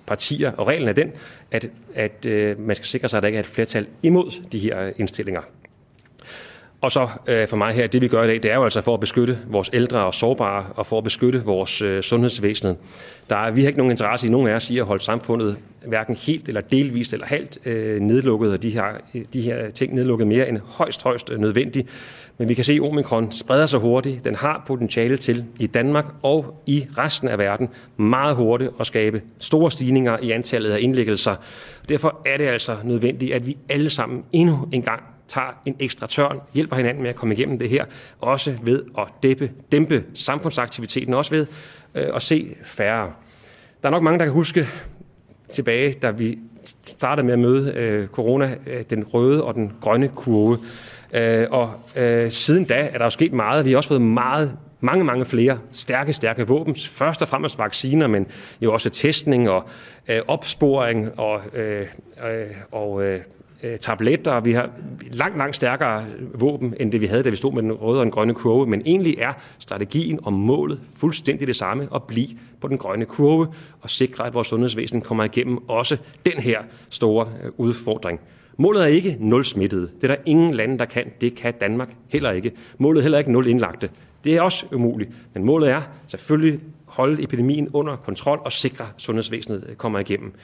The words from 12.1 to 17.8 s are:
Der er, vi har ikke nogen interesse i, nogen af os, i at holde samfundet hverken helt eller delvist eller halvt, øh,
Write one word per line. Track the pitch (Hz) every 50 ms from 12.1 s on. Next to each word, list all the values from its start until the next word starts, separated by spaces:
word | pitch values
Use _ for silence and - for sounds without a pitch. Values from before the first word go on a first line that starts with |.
| 117 117 120 123 - - 101 101 107 - - 95 87 - - - - - - - - - - -
Der | 110
er, | 101 110 113
vi | 110 131
har | 139
ikke | 139 139
nogen | 143 127 127
interesse | 120 110 110 104 117 120 123
i, | 110
nogen | 113 131 135
af | 110 107
os, | 113 - -
i | 120 123
at | 117
holde | 101 101 98 -
samfundet | - 110 120 - - 117 117 110 104 104 - - - - - -
hverken | 120 113 110 110 - 117
helt | - - 143 160 156 -
eller | - 113 104
delvist | 98 - 131 135 143 139 120 120 120 - 110
eller | 110 -
halvt, | - 147 139 143 - - - -
øh, | 127 117 113